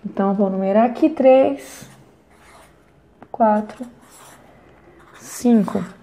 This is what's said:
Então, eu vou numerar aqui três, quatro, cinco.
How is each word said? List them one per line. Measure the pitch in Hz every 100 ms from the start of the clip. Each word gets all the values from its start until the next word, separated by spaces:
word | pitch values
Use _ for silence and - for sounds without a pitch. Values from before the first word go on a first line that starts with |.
| 208
Então, | - 196
eu |
vou | 202 196
numerar | 190 190 202 240
aqui | 233 320
três, | - 262 262 285 277 - - - - - _ _ _ - - - _ _ _ _ _ -
quatro, | - 220 214 214 - 254 - - - - - - - - _ - - - -
cinco. | - - 240 233 185 196 180 -